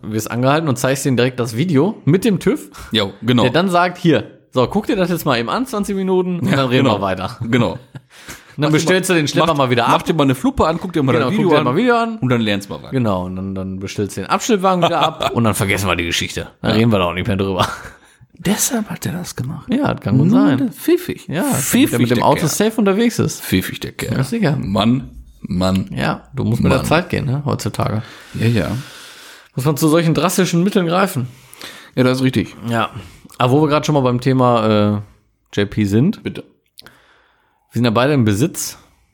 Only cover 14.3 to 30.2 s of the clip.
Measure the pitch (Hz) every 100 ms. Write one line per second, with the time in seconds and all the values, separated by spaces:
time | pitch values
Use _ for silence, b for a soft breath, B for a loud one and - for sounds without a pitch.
14.3 | 202 - 208 190 185 170 165 151 156 -
15.3 | 214 113 98 101 101 98 85 85 - 95
16.3 | - - - - 107 117 101 87 87 90
17.3 | 95 98 90 87 - B B B B B
18.3 | - 175 214 - 240 208 170 - 175 175
19.3 | - 127 160 - 262 277 - - 135 165
20.3 | 247 285 269 269 - - 349 - - -
21.3 | 156 285 131 - 120 - 120 120 123 -
22.3 | 147 160 - 214 220 196 196 233 - 113
23.3 | - - 92 - - - - - - -
24.3 | 233 170 156 95 101 110 127 - - -
25.3 | - - 90 92 95 - - 123 - -
26.3 | - 107 123 135 131 131 160 175 101 131
27.3 | 135 139 107 107 - 117 107 - B B
28.3 | - 113 113 80 117 - B B B B
29.3 | B B - 139 156 156 165 165 143